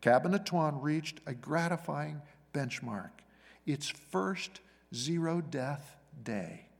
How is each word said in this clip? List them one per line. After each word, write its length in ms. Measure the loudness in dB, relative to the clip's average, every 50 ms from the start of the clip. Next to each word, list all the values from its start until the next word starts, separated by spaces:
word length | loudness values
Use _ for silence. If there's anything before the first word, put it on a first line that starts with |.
Cabanatuan 800 | 8 8 8 8 8 6 2 2 0 0 2 2 4 4 2 0 0
reached 380 | 0 0 0 0 -4 -10 -10 -8
a 80 | -8 -8
gratifying 840 | -8 -4 0 0 2 2 2 0 -2 -2 -4 -4 -2 -2 -4 -6 -8 -10 -14 -20 -20 -20 _ _
benchmark, 580 | -2 -2 -2 -4 -6 -6 -6 -6 -6 -6 -8 -14 -20 -20 _ -20 -20 -20 -20 -20 -12 _
its 220 | -2 -2 -2 -2 -6
first 720 | -6 -8 -10 -2 0 0 2 2 0 -2 -6 -8 -10 -14 -20 -20 -20 -20 _ _ -8
zero-death 1000 | -6 -2 0 0 2 2 2 0 0 -2 -2 -2 -2 -2 -2 -4 -6 -8 -14 -20 -20 -20 -20 -18 -12 -6
day 440 | -4 -2 -2 -4 -4 -8 -14 -16 -20 -20 _